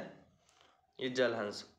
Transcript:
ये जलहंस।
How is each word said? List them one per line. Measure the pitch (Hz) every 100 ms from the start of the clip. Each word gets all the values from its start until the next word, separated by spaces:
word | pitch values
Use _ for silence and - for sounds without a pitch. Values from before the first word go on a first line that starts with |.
| - - - _ _ - - _ _ -
ये | 127
जलहंस। | 127 120 113 104 98 -